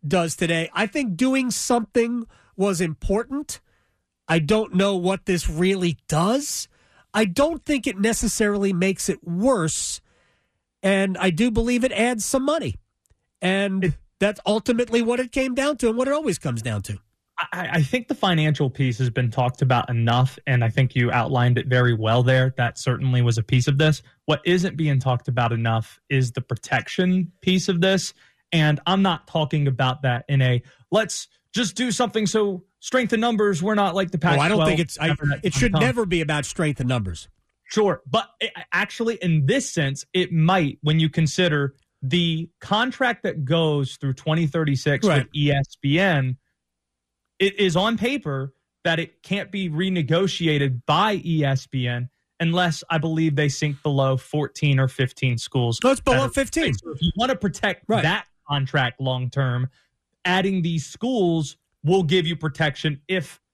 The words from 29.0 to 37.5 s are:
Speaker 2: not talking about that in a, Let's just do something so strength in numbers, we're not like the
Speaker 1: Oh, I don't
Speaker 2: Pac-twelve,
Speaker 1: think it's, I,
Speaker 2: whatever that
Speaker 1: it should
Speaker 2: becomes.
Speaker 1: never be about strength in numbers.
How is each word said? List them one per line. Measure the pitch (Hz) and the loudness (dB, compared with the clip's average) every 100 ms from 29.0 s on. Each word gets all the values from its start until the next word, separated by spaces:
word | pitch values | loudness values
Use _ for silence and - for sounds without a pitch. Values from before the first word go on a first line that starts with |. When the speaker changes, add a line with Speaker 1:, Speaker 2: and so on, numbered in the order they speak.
Speaker 2:
not | 196 165 - | 2 0 -4
talking | 165 151 156 143 | -2 0 0 0
about | 127 131 127 | 0 -2 0
that | 135 120 - | -2 -2 0
in | 139 | 2
a, | 127 123 - _ _ | 2 0 -4 _ _
Let's | 208 220 - - _ _ | 0 0 -6 -12 _ _
just | - 226 - | -2 -2 -2
do | 254 | -4
something | 202 240 220 208 | 0 -2 0 0
so | 220 208 185 _ _ | 0 0 -2 _ _
strength | - 262 240 | -2 -2 0
in | 233 | 0
numbers, | 240 220 208 175 | 0 2 2 2
we're | 190 214 | 0 2
not | 196 180 | 2 0
like | 185 | -2
the | 170 | 0
Speaker 1:
Oh, | 175 | 2
I | 143 156 | 2 2
don't | 180 | 2
Speaker 2:
Pac-twelve, | 156 | 2
Speaker 1:
think | 156 | 2
it's, | 170 - | -2 -2
I, | 156 | -2
Speaker 2:
whatever | 151 143 | -2 -2
that | 139 | -2
Speaker 1:
it | 196 | -2
should | - 240 | 0 0
Speaker 2:
becomes. | 185 233 | 2 2
Speaker 1:
never | 240 208 | 0 0
be | 170 | 0
about | 151 151 139 | 0 -2 -4
strength | - 156 139 | -2 -2 0
in | 127 | -2
numbers. | 127 95 80 - _ _ | -2 -4 -8 -16 _ _